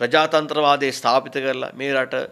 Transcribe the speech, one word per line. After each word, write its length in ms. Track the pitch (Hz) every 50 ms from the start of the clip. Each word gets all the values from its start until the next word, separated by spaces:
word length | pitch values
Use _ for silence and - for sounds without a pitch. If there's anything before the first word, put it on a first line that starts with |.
ප්‍රජාතන්ත්‍රවාදය 880 | 120 120 139 156 156 160 165 156 151 143 147 151 151 143 143 139 139 135 131
ස්ථාපිත 420 | - - 120 123 135 135 127 -
කරලා 380 | 139 135 135 127 131 131 - -
මේ 180 | 123 135 139 139
රට 220 | 131 127 127 - 127 - -